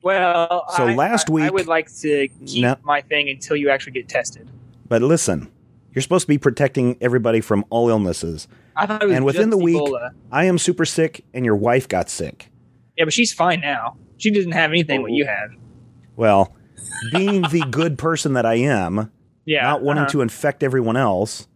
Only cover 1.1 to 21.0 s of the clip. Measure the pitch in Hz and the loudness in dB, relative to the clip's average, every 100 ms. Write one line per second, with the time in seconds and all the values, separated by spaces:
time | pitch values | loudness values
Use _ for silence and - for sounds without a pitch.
1.1 | 226 - 156 151 190 165 160 156 - 151 | 0 0 0 0 0 0 -2 -2 -8 -2
2.1 | 143 139 - - 123 123 135 143 147 139 | -2 -2 -6 -8 -2 0 0 -2 -2 0
3.1 | 151 143 135 - 151 143 135 - 127 117 | -2 -2 -6 -4 -2 0 -2 -2 -10 -4
4.1 | 135 120 - - - - - - 113 127 | -4 -4 -10 -20 -20 -20 -20 0 2 4
5.1 | 160 - 82 62 _ _ _ _ 131 135 | 2 2 -4 -6 _ _ _ _ -8 0
6.1 | 180 - 147 147 117 139 139 123 123 123 | 0 2 2 2 2 0 2 0 0 0
7.1 | 123 117 113 - 101 104 117 120 110 95 | 0 2 0 2 -2 0 0 2 2 0
8.1 | 82 82 78 - - _ 160 170 214 208 | -2 -6 -8 -12 -20 _ -4 -2 0 0
9.1 | 160 135 165 220 208 175 170 143 127 120 | 2 2 2 2 2 2 2 0 -4 -8
10.1 | - - 131 185 175 - 180 165 - 160 | -14 -6 0 2 2 0 0 -2 0 -2
11.1 | - _ 123 123 104 113 127 131 92 82 | -2 _ -4 0 2 2 0 0 -4 -4
12.1 | - 78 - - _ _ _ _ - 160 | -6 -10 -12 -20 _ _ _ _ -4 -2
13.1 | 156 233 - 170 170 147 127 117 - - | 0 -2 0 -2 -2 -4 -6 -8 -12 -20
14.1 | _ 214 208 180 165 160 165 151 135 117 | _ -2 0 -2 0 0 0 0 -2 -2
15.1 | 135 139 101 107 - - - - - _ | -2 -2 -4 -8 -14 -20 -20 -20 -20 _
16.1 | - 113 98 95 - _ - - - 113 | 0 4 4 4 -2 _ -20 -16 -10 -4
17.1 | 170 196 202 165 165 143 120 165 143 160 | 0 2 2 2 0 0 0 -2 -2 -2
18.1 | 160 151 127 113 117 135 120 87 98 110 | -2 -2 0 2 2 2 2 0 -2 -4
19.1 | _ _ _ - 151 127 147 139 147 143 | _ _ _ -2 0 2 0 0 0 0
20.1 | 147 120 - 147 - 139 131 113 117 | 0 -2 0 -2 0 0 0 0 0